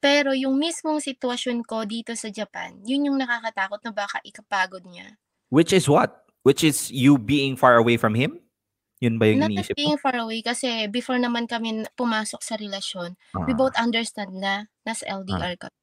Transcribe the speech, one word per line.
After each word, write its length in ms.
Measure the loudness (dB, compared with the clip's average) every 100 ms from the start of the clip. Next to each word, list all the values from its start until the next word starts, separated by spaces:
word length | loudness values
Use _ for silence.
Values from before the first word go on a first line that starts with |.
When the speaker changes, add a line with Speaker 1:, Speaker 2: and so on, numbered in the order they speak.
Speaker 1:
Pero 320 | 4 2 2
yung 240 | 0 0 0
mismong 400 | -2 -4 -4 -4
sitwasyon 640 | -4 -6 -6 -4 -4 -4
ko 240 | -4 -6 -6
dito 240 | -8 -8 -10
sa 80 | -10
Japan, 480 | -10 -10 -10 -14 -14
yun 240 | -4 0 0
yung 120 | 0
nakakatakot 580 | -2 -4 -6 -6 -6 -6 -8
na 80 |
baka 240 | -6 -6 -8 -10
ikapagod 560 | -20 -6 -2 -2 -4
niya. 320 | -18 -20 -20 _ _ _ _
Speaker 2:
Which 200 | 2 6
is 160 | 4 6
what? 400 | 4 4 -2 _ _
Which 240 | 4 4 4
is 240 | 2 -4
you 280 | 2 6 6
being 360 | 4 0 0
far 240 | 4 6 8
away 160 | 6 4
from 160 | 2
him? 280 | 2 0 -2 _ _ _ _ _ _
Yun 240 | -2 4
ba 80 | 4
yung 160 | 4
Speaker 1:
Not 60 | 2
Speaker 2:
iniisip 240 | 0 -4 -2
mo? 20 |
Speaker 1:
being 200 | 0 0
far 160 | 0 -2
away 240 | -4 -6
kasi 480 | -4 -4 -4 -4 -4
before 320 | -4 -2 0
naman 240 | 0 -2
kami 400 | -4 -4 -4 -6
n-, 60 | -8 -4
pumasok 400 | -2 -2 -4 -10
sa 160 | -10 -8
relasyon, 560 | -8 -10 -10 -10 -10 -12 _ -6
we 80 | -4
Speaker 2:
Ah. 60 | 0
Speaker 1:
both 180 | 0 0
understand 560 | -2 -2 -4 -8 -12
na 340 | -6 -4 -4 -8 _ -10
nasa 160 | -10
L 160 | -8 -8
D 160 | -4 -4
R 160 | -4
Speaker 2:
Ah. 60 | -8 -12
Speaker 1:
kami. 80 | _